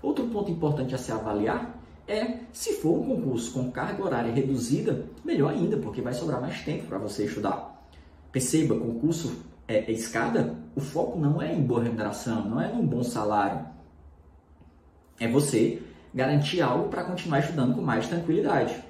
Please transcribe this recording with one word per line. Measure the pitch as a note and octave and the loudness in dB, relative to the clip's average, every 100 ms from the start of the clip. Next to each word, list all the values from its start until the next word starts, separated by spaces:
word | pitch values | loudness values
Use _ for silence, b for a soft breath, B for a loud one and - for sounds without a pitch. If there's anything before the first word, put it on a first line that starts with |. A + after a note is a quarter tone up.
Outro | C#4+ C#4+ A#3 | 0 0 0
ponto | G#3+ G3 | -2 -2
importante | E3 D#3 C#3+ B2+ | 0 0 2 0
a | C3 | -4
se | - | -4
avaliar | A2 A2 G#2 A2 F3+ A#3+ - B B - | -4 -2 0 0 0 -4 -10 B B -4
é, | G#3+ A#3+ A#3+ - | -2 -2 -4 -8
se | - - | -8 -4
for | - D#3 C4 | 0 2 2
um | A#3+ A#3+ | 2 0
concurso | C#3 A#2 - | 0 -2 -2
com | C3 B2 | -2 -4
carga | - - - | -2 -4 -2
horária | - B2 A#2 | 0 0 0
reduzida, | B2 C3+ C3 - D3 - C#3+ - - | 2 2 0 2 2 2 0 -4 -10
melhor | E4+ D4 C#3+ | -2 2 2
ainda, | - E3+ G#3+ | 2 2 0
porque | - G#2+ | -2 -4
vai | A#2+ | -4
sobrar | B2+ E3 B2 | -4 -2 -2
mais | A#2+ A#2 | -4 -6
tempo | - E3 - | -6 -6 -4
pra | G2 | -6
você | G#2 - | -6 -2
estudar. | G#2 - G2 - - - B B B B B | -2 -2 -2 -4 -8 -16 B B B B B
Perceba, | C3 - D#3+ C#3+ A2+ | -2 2 4 4 2
concurso | A#2 A#2 D3+ E3 - - - - - | 0 0 2 2 -2 -6 -12 -20 0
é, | A2 A2 | 0 2
é | |
escada, | A2 - A2+ B2 - - - - - | -2 0 0 2 2 2 -2 -6 -6
o | |
foco | - D#3+ - F#3 | -2 -2 0 2
não | C#3+ D#3 | 2 2
é | - | 0
em | E3+ | 0
boa | B2+ A#2 | 2 2
remuneração, | A#2 A2 G#2 - A#2+ G#2+ G2 | 2 0 -2 -4 -2 -2 0
não | B2 | 0
é | F#3+ | 0
num | A#3+ D#3 | 2 2
bom | A#2 | 2
salário. | B2+ A2+ G#2 G#2 G2 - - - - - - - - - _ - - - - - _ - | 0 0 2 2 2 -2 -8 -14 -20 -20 -20 -20 -20 -20 _ -20 -20 -20 -20 -20 _ -6
É | A#2 | 2
você | C3 D3 A2 - - B B B | 4 4 4 4 2 B B B
garantir | B2+ C#3 D3 - F3+ | -2 2 2 2 2
algo | C#3 C#3 - | 2 2 0
pra | - | -4
continuar | F3+ F3+ F3 C#3 | -4 -4 0 0
estudando | - D3+ B2+ | 0 2 2
com | - | 2
mais | - A#2 A2+ | 0 0 0
tranquilidade | E3+ E3 E3+ - - - - - | -2 2 2 4 2 0 -4 -12